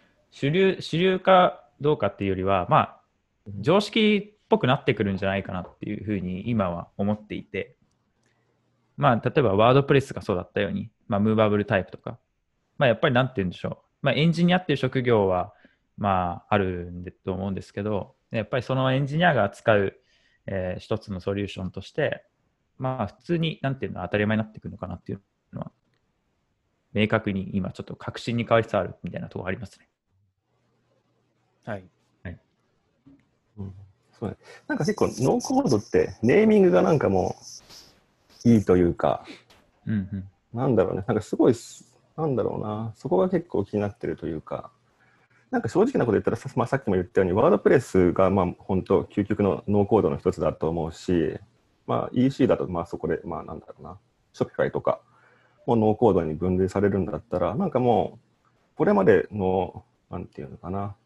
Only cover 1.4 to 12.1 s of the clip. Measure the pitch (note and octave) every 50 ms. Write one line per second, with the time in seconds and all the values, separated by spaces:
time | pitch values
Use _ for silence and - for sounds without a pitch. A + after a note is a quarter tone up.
1.4 | F3+ - - - - _ _ - C3 D3+ D3+ - G#2 G2+ - - G2+ F#2+ F#2+ F#2
2.4 | F#2 F#2+ G2 F#2 F2 - D#3 C3+ - - - _ _ _ _ _ _ _ _ _
3.4 | _ G#2 G2+ G2 G2 C#3+ F3+ G#3 G#3 - - A#3 G#3+ G#3 G#3+ G3 - - _ _
4.4 | _ - A#3 G#3 - B2 C3+ - - C#3+ A2 - G#2+ G2 G2 F2+ G2 F#2+ G2 G2
5.4 | F#2+ - F#2+ F2+ - - - _ - - G#2 G2 G2 G#2+ G#2 F#2 F2+ F2+ F#2 F#2+
6.4 | G2+ A#2+ A#2+ G#2+ G2 F2 E2+ F2 - - _ - - - - - - - F2+ D2
7.4 | - _ - F#2+ - - _ _ _ _ _ _ _ _ _ _ _ _ _ _
8.4 | _ _ _ _ _ _ _ _ _ _ _ - C#3+ C#3 A#2 - - B2 - D#3
9.4 | B2+ G2+ F#2+ G2+ A2+ B2 B2+ C#3+ C#3 - D3+ C3+ - - - G2 - - G2 F2
10.4 | - - - G2+ G2+ F#2+ F#2+ G2 G#2 A2+ - _ _ - G#2+ G2+ G#2 A2 A2 A2
11.4 | A2 G#2 G#2 G#2 G#2 - A2 F#2+ - - - - - -